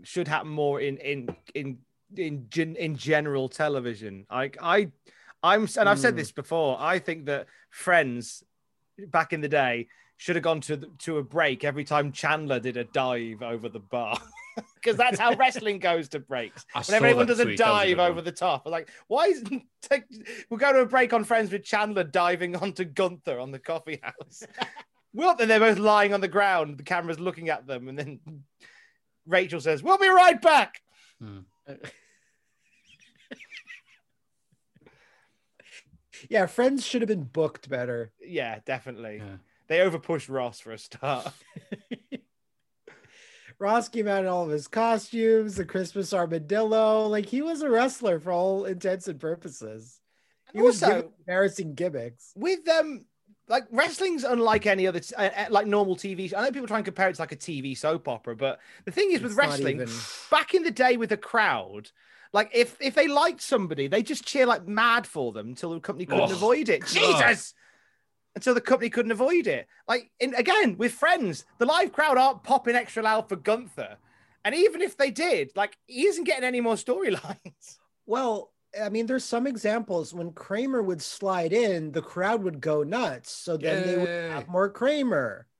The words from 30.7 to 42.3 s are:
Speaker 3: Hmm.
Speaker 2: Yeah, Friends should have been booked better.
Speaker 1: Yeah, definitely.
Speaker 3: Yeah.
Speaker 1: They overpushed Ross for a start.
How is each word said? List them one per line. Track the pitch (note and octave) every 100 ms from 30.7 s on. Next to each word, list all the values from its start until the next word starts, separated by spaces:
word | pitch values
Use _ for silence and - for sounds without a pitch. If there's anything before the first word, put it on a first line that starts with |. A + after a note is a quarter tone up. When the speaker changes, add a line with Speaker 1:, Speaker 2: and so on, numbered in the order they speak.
| - _ _ _ -
Speaker 3:
Hmm. | G#2+ G2 F#2 _ C#3 C#3 C#3+ - _ _ _ _ _ _ _ _ _ _ _ _ - - - - - - _ _ _ _ _ _ _ _ _ _ _ _ _ _ _ _ _ _ - - _ _ _ - -
Speaker 2:
Yeah, | G#3+ F#3
Friends | - B3+ C4+ -
should | B3
have | A3
been | G3
booked | C3 D#3+ D3+ - C3
better. | B2+ B2 A#2+ A2+ _
Speaker 1:
Yeah, | F3 E3 A#2 G#2+
definitely. | - C3 C3 A2+ A2+ G#2
Speaker 3:
Yeah. | G#2 F#2+ _ _ -
Speaker 1:
They | E3+
overpushed | F#3 E3 - D#3+ -
Ross | C3+ B2 -
for | A#2
a | A2
start. | - - C#3 C3 - - _ - - G3+ - - - - _